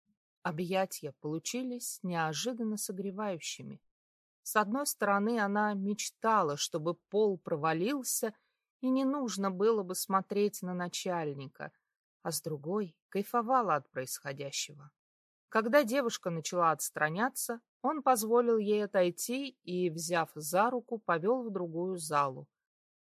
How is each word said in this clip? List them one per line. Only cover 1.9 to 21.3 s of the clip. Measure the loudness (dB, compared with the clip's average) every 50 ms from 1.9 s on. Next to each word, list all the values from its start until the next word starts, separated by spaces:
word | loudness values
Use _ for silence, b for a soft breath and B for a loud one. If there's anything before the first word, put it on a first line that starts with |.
| -8 -6
неожиданно | -4 -2 0 0 0 0 -2 -2 -2 -2 -2 -2 -2 -4 -4
согревающими. | -4 -4 -6 -6 -6 -6 -6 -4 -4 -4 -4 -4 -4 -6 -8 -10 -10 -12 -14 -14 -16 _ _ _ _ _ _ _ _ _ _ _ _
С | -6 -2 0
одной | 0 2 2 0 -2 -2
стороны, | -2 -2 0 2 4 4 4 2 2 0 0
она | 0 0 2 2 2 0 0
мечтала, | -2 -2 -2 -2 -4 -6 -8 -6 _ 2 4 4 4 4 2 0
чтобы | -2 -4 -4 -4 -2 -2 -2 -4
пол | -4 _ _ 0 2 2 2 2 0
провалился, | -4 -4 -2 0 2 2 2 2 0 0 0 -2 -2 -4 -4 -2 -2 -4 -6 b b b b b _ _ _ _
и | 0 0
не | 2 2 2
нужно | 0 0 0 -2 -4 -2 -2 -2 -2
было | 0 2 2 2 4 2
бы | 0 -2 -4
смотреть | -6 -2 2 2 2 2 0 0 2 0 0 0 -4
на | -6 -6
начальника — | -4 -4 -4 -6 -6 -4 -4 -2 -2 -2 -2 -4 -6 -8 -10 -12 -12 -12 -14 -14 _ _ _ _ _ _ _ _ _ _
а | -8 -6
с | -6 -6
другой, | -6 -6 -8 -8 -6 -4 -4 -4 -4 -6 -10 _ _ -6
кайфовала | -4 -4 -4 -2 -2 -2 0 2 2 2 2 2 0
от | 0 -2 _
происходящего. | -8 -8 -8 -8 -8 -10 -8 -10 -8 -8 -8 -8 -6 -6 -6 -8 -10 -18 -20 -20 _ _ _ _ _ _ _ _ _ _ _ -2
Когда | 0 0 4 6 6 6 6
девушка | 6 2 0 0 0 -2 -4 -4 -4
начала | -4 -4 -4 -2 2 4 4 4
отстраняться, | 4 2 -2 -4 -2 0 0 0 2 0 -2 -2 -2 -4 -6 -6 -6 -8 _ _ _ _
он | -2 -2 0 2
позволил | 4 4 4 4 4 4 4 6 6 6 4 4
ей | 4 2 2 2 2
отойти | 2 4 4 4 4 2 -2 -4 -4 -4 -4 -4 -6 -10 _ -8
и, | -4 0 0 0 0
взяв | 0 -2 -4 0 0 0 0 -2 -4
за | -10 -6 0 2 4 4 4
руку, | 2 -2 -4 -6 -8 -4
повёл | 0 0 0 2 2 2